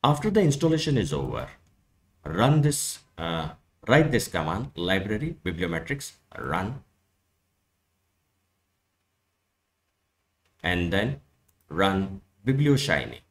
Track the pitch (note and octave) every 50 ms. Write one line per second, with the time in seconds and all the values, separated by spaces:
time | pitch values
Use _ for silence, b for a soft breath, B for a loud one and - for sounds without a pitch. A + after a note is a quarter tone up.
0 | - C3 D3 - - A3 F#3+ A3 G3 D#3 C#3 - - E3 D#3+ D#3 D#3 D#3+ C#3+ B2
1 | G2 D2+ - C#2+ C2+ C2 A#1 A1+ B1+ - - _ _ _ _ _ _ _ _ _
2 | _ _ _ _ _ D#2 D#2 F2 A#2 C3+ D3+ D#3 C#3+ D3 D3 - - - - -
3 | _ _ _ - E2 E2 E2+ E2 D#2 D#2 - - _ _ _ _ - - A#2+ D3+
4 | D#3+ C#3+ C3+ A#2 - - - F2+ D#2 D#2 E2 G2+ B2+ C#3 _ - F2 F2+ F#2+ G2
5 | F#2+ G2+ G#2+ G#2+ C#3+ D#3+ E3+ - _ F#2 F2 D#2+ F2+ F2 E2+ D#2+ - - - C#3+
6 | - - - _ _ _ - - A#1 C2 D2+ F2 F#2 G#2 C3+ C#3 - _ _ _
7 | _ _ _ _ _ _ _ _ _ _ _ _ _ _ _ _ _ _ _ _
8 | _ _ _ _ _ _ _ _ _ _ _ _ _ _ _ _ _ _ _ _
9 | _ _ _ _ _ _ _ _ _ _ _ _ _ _ _ _ _ _ _ _
10 | _ _ _ _ _ _ _ _ _ _ _ _ - F2+ F2+ F2+ F2 F2 E2 F#2+
11 | G#2+ B2+ C#3+ - _ _ _ _ _ _ _ _ _ _ D#2 E2 G2 G2 F#2+ F#2+
12 | F#2+ F#2+ F#2+ G2 _ _ _ _ _ A2+ C3+ C3+ D3 D3 C#3 B2+ - - F2 C#2+
13 | B1+ A1+ A#1+ - _ _